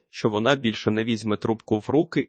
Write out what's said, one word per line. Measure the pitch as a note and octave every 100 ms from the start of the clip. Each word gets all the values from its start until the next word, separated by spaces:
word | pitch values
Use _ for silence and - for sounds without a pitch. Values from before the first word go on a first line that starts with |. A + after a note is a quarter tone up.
| _
що | - A#2
вона | G#2 A#2
більше | C#3 A#2+ G#2+ A2
не | G#2+
візьме | A2+ A2 A2 G#2
трубку | A2+ A2 - G#2+
в | -
руки | C#3 F3 D3